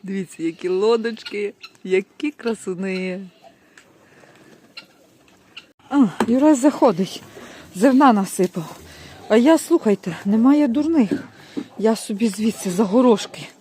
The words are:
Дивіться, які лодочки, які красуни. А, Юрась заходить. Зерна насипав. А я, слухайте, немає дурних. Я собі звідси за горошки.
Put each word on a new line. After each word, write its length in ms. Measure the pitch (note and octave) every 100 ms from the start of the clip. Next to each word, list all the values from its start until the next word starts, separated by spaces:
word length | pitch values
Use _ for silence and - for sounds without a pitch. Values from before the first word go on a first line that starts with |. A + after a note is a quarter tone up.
Дивіться, 400 | F#3+ G3 F3+ -
які 260 | E3 E3 F3+
лодочки, 840 | F#3 G#3+ A#3 A3+ A3+ - G3+ G3+ - - _
які 460 | F#3 F#3 G3 _ D4+
красуни. 880 | - A#3 G#3+ - F3+ F#3+ F#3 F#3 F#3 F#3 _ - _ _ - _ _ _ _ - _ - _ _ - _ _ _ _ _ _ _ - _ _ _
А, 160 | C#4+ A3 - A3+
Юрась 320 | B3+ D4+ C#4+
заходить. 640 | C#4 - C#4 E3+ F#3+ - - - - - -
Зерна 380 | F3+ C4 C4 C#4
насипав. 640 | G#3 F#3+ - F3+ F#3 D#3 - - - - - -
А 80 | A3
я, 220 | B3 E4
слухайте, 580 | - D#4+ A3 G3 - D#3+
немає 440 | G3+ A3 B3 D4 D4
дурних. 420 | A#3 D4+ E4 G#3 - - - - - - -
Я 180 | G#3+ A3
собі 320 | - G3+ A3+
звідси 420 | G3 A3 - G3
за 140 | F3+
горошки. 560 | G3+ A3+ B3+ G#3 - - - _